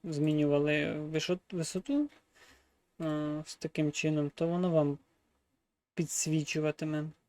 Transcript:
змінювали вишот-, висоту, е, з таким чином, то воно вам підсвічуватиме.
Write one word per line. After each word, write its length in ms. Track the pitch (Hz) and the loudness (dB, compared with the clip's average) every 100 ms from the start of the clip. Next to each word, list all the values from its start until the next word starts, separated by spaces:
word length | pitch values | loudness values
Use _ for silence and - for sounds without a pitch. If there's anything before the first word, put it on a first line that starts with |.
змінювали 680 | 170 151 156 151 147 143 147 151 156 151 151 | -4 0 2 4 4 4 4 2 0 -4 -2
вишот-, 280 | 156 - 180 _ | -2 -2 -4 _
висоту, 580 | 180 160 190 - 285 294 - _ _ - - _ _ _ _ | -6 -4 -6 -2 0 0 -6 _ _ -20 -20 _ _ _ _
е, 420 | 156 151 151 151 156 | -4 -2 -2 -4 -8
з 100 | - | -8
таким 360 | 160 - 151 | -6 0 0
чином, 400 | - 156 151 147 - | 0 0 0 -2 0
то 120 | 165 | 0
воно 240 | 175 180 | 2 4
вам 260 | 160 147 143 _ _ _ _ _ _ _ _ _ | 4 4 -2 _ _ _ _ _ _ _ _ _
підсвічуватиме. 1120 | - 160 - 165 156 147 156 151 151 156 151 156 - | -6 -4 -2 0 0 0 0 0 -2 -4 -2 -4 -10